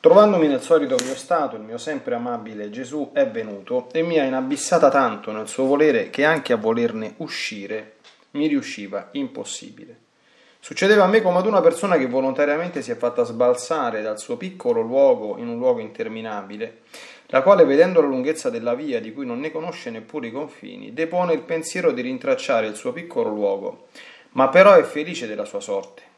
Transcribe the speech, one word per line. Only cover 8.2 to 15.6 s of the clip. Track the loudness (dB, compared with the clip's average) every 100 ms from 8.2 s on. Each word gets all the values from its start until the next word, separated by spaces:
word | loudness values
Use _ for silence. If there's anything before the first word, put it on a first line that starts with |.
| _
mi | -2 0
riusciva | 0 -4 -12 -8 -8 -8
impossibile. | -8 -8 -10 -12 -12 -16 -20 -20 -20 _ _ _ _ _ _
Succedeva | -14 -2 2 4
a | 6
me | 4
come | 2 0
ad | 2
una | 4
persona | 4 4 0 0
che | 0
volontariamente | 0 -2 0 0 0 -4 -8
si | -8
è | -4
fatta | -4 -2
sbalzare | -2 2 2 2 -2 -4 -2 -4
dal | -6 -8
suo | -8 -8
piccolo | -10 -6 -2 -2
luogo | 0 4 4 4 -2 -8
in | -8
un |
luogo | -2